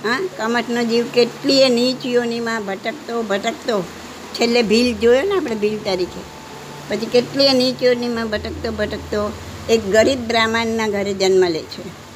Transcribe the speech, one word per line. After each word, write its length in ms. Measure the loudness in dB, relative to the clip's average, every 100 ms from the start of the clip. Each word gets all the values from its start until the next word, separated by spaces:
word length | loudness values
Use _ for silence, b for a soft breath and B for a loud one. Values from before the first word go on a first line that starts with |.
હા, 160 | -2 -2 -4 -4
કમઠનો 460 | -2 0 0 -2
જીવ 220 | 2 2 2
કેટલીય 560 | 2 2 0 2 6 6
નીચ 360 | 6 2 0 0
યોનિમાં 600 | 0 0 -4 -4 -4 -4
ભટકતો, 580 | -6 -6 -8 -6 -6
ભટકતો, 600 | -2 -2 -2 -4 -2 -2 -2 -10 -16 -16 -12 -2
છેલ્લે 260 | 2 4
ભીલ 360 | 4 4 4 4
જોયો 240 | 4 6
ને 140 | 4 0
આપણે, 200 | 0 0
ભીલ 220 | 0 -2
તરીકે, 440 | -4 -2 -2 -6 -14 -16 -16 -16 -14 -14 -6
પછી 160 | -6 0
કેટલીય 480 | 0 0 2 4
નીચ 300 | 4 2 2
યોનિમાં 460 | 2 2 0 -2 -2
ભટકતો, 420 | -4 -6 -8 -8
ભટકતો 600 | -4 -4 -4 -4 -4 -4 -6 -12 -14 0
એક 200 | 0 4
ગરીબ 280 | 4 4 2
બ્રાહ્મણના 680 | 0 0 2 0 0 -2 0
ઘરે 260 | -2 -2
જન્મ 340 | 0 4 4 4
લે 140 | 0
છે. 480 | -6 -12 -12 -14 -18